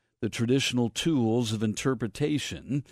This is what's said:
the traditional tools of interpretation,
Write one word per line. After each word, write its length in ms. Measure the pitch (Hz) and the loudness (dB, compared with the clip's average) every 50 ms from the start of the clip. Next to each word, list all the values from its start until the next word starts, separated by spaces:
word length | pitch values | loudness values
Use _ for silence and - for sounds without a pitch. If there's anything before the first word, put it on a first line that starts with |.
| _ _ _ _ | _ _ _ _
the 80 | - 104 | -6 -4
traditional 640 | - - 117 117 131 139 123 - - 123 120 110 | -2 0 2 2 4 2 2 2 0 0 0 0
tools 600 | - - - 165 160 131 117 110 113 123 123 107 | -2 -2 0 2 2 4 4 4 4 2 2 0
of 100 | 110 104 | -2 0
interpretation, 1200 | 113 110 101 - - 139 131 117 123 107 - - 147 151 151 143 - - 95 - - - 127 143 - - | 0 -2 -2 0 0 -2 0 0 -4 -6 -4 -4 -2 -2 0 -2 -4 -6 -10 -10 -6 -4 -4 -4 -4 -6